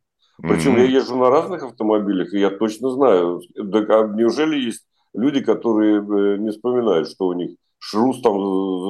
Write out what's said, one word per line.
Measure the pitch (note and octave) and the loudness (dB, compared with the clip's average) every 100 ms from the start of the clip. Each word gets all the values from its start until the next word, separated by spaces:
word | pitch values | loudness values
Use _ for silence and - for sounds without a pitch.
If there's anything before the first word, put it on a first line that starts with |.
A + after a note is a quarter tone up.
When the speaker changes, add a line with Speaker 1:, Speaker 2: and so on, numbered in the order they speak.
| _ _ _ - - | _ _ _ -10 -2
Speaker 1:
Причем | - C#3+ | 0 2
Speaker 2:
Мгм. | A#2+ | 4
Speaker 1:
я | C3 | 4
езжу | C3+ A2+ B2+ | 2 0 2
на | B2+ | 4
разных | C#3+ E3+ F3 | 2 0 -6
автомобилях, | C3 - A2 G#2+ G2 F#2 E2+ | -10 -4 0 0 0 -2 -2
и | G2+ | 0
я | G2 | 0
точно | G2 A2 G#2+ C3 | 0 -4 -4 -4
знаю. | B2+ C3 F#2 F2 F2 - - | 0 4 4 2 -4 -10 -12
Да, | G#2 G#2+ | -2 -2
а | G#2+ A2 A2 | 2 2 2
неужели | G#2 A#2 A#2 D#3+ D3 | 0 0 0 -2 -2
есть | A#2+ G2+ _ _ _ - | -4 -8 _ _ _ -4
люди, | C3+ C#3 | -2 0
которые, | - B2+ A#2 A2 G#2+ G#2 | 0 0 0 2 2 2
э, | G#2 G2+ G2+ G2+ | 0 0 0 0
не | G#2+ | -4
вспоминают, | G#2 B2 B2 A2+ E2+ D#2 | -6 -4 0 0 0 -2
что | - F#2 | -4 -4
у | |
них | F2+ E2+ - _ _ | -4 -8 -12 _ _
шрус | - G#2 B2+ C3 | -8 -2 0 0
там | B2 G2+ | 0 0
за-, | G2 F#2+ G2 F#2 | 0 -2 -2 -4